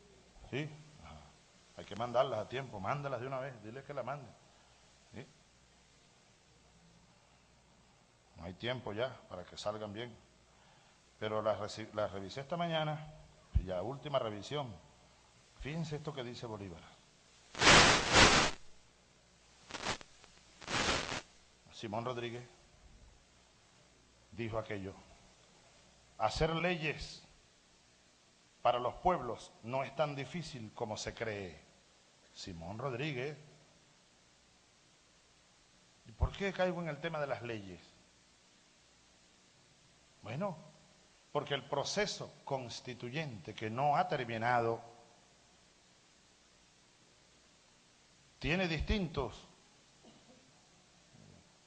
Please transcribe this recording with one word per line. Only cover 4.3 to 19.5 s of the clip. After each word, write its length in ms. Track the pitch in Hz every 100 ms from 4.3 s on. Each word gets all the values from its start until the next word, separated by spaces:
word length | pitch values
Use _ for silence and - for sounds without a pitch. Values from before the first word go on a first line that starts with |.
| - - - - - - - -
¿Sí? 140 | - 139 - - - - - - - - - - - - - - - - - - - - - - - - - - - - - - -
No 80 | 85
hay 80 |
tiempo 400 | 92 113 123 110
ya 220 | 104 127 117 -
para 140 | 90
que 140 | 87 -
salgan 360 | 104 107 107
bien. 220 | 101 120 107 - - - - - - - - - -
Pero 220 | 107 107
la 160 | 107 98
reci-, 340 | 104 - 110
la 140 | 104 104
revisé 340 | 98 95 131
esta 160 | 139 170
mañana, 560 | 170 160 151 151 - - - - - - 90
ya 160 | 90
última 380 | 101 135 147 139
revisión. 560 | 113 104 98 147 131 87 - - - - - - - -
Fíjense 380 | 127 160 160 151
esto 160 | 151
que 100 | 135
dice 220 | 123 120 120
Bolívar. 360 | 107 98 85 - - - - - - - - - - - - - - 107 - - - - - - - - - - - -